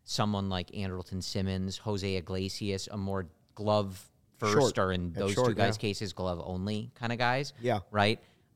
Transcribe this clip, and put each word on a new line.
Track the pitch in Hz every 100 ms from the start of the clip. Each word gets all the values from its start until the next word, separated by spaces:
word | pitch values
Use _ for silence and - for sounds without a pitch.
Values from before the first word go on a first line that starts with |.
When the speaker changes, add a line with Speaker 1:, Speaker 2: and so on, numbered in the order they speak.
Speaker 1:
someone | - - 107 101 98
like | 92 87
Andrelton | - 95 92 - 92
Simmons, | - 104 95 95 95 95
Jose | 110 101 98 92
Iglesias, | 82 92 95 - 104 95 -
a | 104
more | 98 95 85 - _ -
glove | 104 107 98 92 - _ _ _
first, | 107
Speaker 2:
Short. | 107 127 104
Speaker 1:
or | 95
in | 92 87
Speaker 2:
At |
Speaker 1:
those | 87 98
Speaker 2:
short, | 104 123
Speaker 1:
two |
guys' | 107 117 107
Speaker 2:
yeah. |
Speaker 1:
cases, | 110 98 101
glove | - 92 85
only | 85 92 98 107 117
kind | - 117
of | 117
guys. | 120 131 143 -
Speaker 2:
Yeah. | 120 143 -
Speaker 1:
Right? | 104 101 113 - _ _